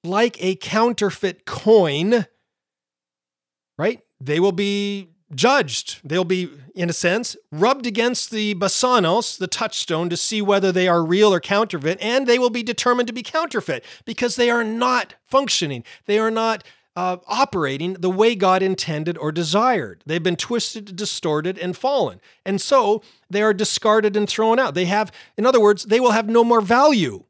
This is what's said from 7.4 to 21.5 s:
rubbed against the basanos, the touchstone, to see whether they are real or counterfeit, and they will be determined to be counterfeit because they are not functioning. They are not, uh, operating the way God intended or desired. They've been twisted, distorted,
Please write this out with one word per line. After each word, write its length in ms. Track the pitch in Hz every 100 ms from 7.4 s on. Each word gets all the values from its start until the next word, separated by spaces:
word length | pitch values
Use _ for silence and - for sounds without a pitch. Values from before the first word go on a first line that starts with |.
| _
rubbed 360 | 151 220 277 240
against 440 | 208 240 247 -
the 240 | 220 214
basanos, 840 | 190 190 - 254 247 165 208 - -
the 120 | 185
touchstone, 600 | - 220 - - 160 175
to 80 | 175
see 240 | - 220
whether 300 | 202 202 190
they 160 | 185 185
are 180 | 170
real 300 | 160 185 214
or 60 | 180
counterfeit, 580 | - 202 220 165 147 185
and 260 | 214 254 254
they 120 | 240
will 120 | 247
be 120 | 240
determined 460 | 226 - 247 247 240
to 40 |
be 100 | 240
counterfeit 600 | 220 320 330 226 - 127 - -
because 320 | - 220 240 240
they 120 | 240
are 160 | 233
not 500 | 220 226 247 247 190 - _
functioning. 580 | 269 277 - 160 127 - - -
They 120 | 208
are 120 | 220
not, 320 | 220 226 214 - _ _ 180
uh, 200 | 185 180 -
operating 680 | 214 269 190 139 139 175
the 160 | 185 185
way 240 | 185 226
God 280 | 214 190 185
intended 560 | 190 190 - 156 156 175
or 140 | 151
desired. 680 | 156 160 196 247 220 110 85 -
They've 160 | 170
been 140 | 175 175
twisted, 580 | - 233 - 220 202
distorted, 640 | 180 208 - 170 151 170